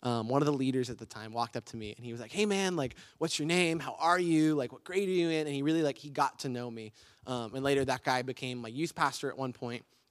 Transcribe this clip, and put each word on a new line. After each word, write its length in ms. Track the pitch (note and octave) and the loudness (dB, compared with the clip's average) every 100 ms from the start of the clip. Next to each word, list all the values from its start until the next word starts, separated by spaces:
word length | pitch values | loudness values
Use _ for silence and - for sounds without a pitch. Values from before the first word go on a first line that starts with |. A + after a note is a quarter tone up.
um, 260 | B2+ A#2+ A2 | -2 -2 2
one 140 | C#3 | 2
of 20 | D3 | 4
the 80 | |
leaders 380 | C#3 C3 B2+ B2 | 2 2 0 -2
at 80 | A2 | -6
the 80 | A2+ | -12
time 260 | A2 A2 | -12 -8
walked 240 | A#2 A#2 A#2+ | -4 -2 -4
up 80 | - | -8
to 120 | A2+ | -10
me, 180 | G#2+ G#2+ | -10 -10
and 80 | A#2+ | -10
he 60 | |
was 100 | A#2 | -10
like, 100 | A2+ | -6
"Hey, 140 | F3 G#3 | 0 2
man, 300 | G3 F#3+ F3 | 2 2 2
like, 180 | C3 - - - | -2 -4 -16 -6
what's 220 | D#3 - | -4 -2
your 80 | D#3 | 2
name? 320 | F3 E3+ E3 | 4 4 0
How 160 | C#3 F#2+ | -4 0
are 220 | D#3+ F3+ | 4 4
you? 340 | F3 D#3+ D#3 | 4 4 6
Like, 180 | D3 B2 | 4 -2
what 120 | B2 | -6
grade 260 | - F#3 G3 | -4 0 2
are 20 | |
you 180 | F#3 E3 | 2 2
in?" 180 | D#3+ D3+ | 2 0
And 80 | C#3 | 0
he 80 | |
really, 180 | C#3+ D#3+ | 2 4
like, 160 | D3+ C3+ | 2 0
he 140 | D3 | -4
got 260 | C#3+ C3+ - | 0 0 0
to 100 | C#3 | -6
know 200 | A#2+ B2 | -4 -6
me. 240 | A2+ A2 - - _ - | -8 -12 -16 -20 _ -6
Um, 300 | B2 A2+ C3 | -4 -4 -2
and 80 | |
later 200 | C#3 C#3 C3 | 2 2 2
that 180 | B2+ | 0
guy 180 | - B2+ | 0 0
became 380 | B2+ B2+ B2+ B2 | -2 -6 -6 -6
my 100 | A2+ | -8
youth 240 | B2 E3 | -4 -4
pastor 360 | - D3 - C#3 | 0 -2 0 -6
at 80 | B2+ | -4
one 140 | C3 | -6
point, 320 | A#2+ A#2+ A#2+ - _ _ | -6 -8 -8 -12 _ _